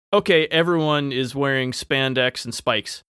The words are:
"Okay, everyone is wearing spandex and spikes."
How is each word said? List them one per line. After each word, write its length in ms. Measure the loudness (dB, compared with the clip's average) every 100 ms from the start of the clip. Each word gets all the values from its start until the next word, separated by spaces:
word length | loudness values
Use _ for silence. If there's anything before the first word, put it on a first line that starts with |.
| _
"Okay, 340 | 0 4 2 4
everyone 640 | 0 2 2 2 0 0
is 220 | -2 -4
wearing 380 | -2 0 0 -2
spandex 720 | -6 -2 0 0 0 0 -2
and 100 | -10
spikes." 480 | -6 -2 -2 -4 -16